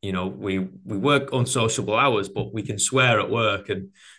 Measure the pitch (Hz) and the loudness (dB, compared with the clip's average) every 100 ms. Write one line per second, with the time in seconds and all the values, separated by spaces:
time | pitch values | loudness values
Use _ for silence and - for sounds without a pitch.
0 | 101 92 92 - 104 95 92 - - 104 | -4 -4 -4 -6 -4 -2 -4 -8 -8 -2
1 | 127 143 135 131 120 135 147 147 101 107 | 2 2 2 0 0 2 0 0 0 2
2 | 139 110 98 - 92 110 101 104 - 131 | 4 2 -2 -6 -6 -6 -6 -2 0 4
3 | 127 110 95 117 110 98 - 98 95 _ | 4 4 2 0 0 -2 -4 -6 -6 _
4 | - | -20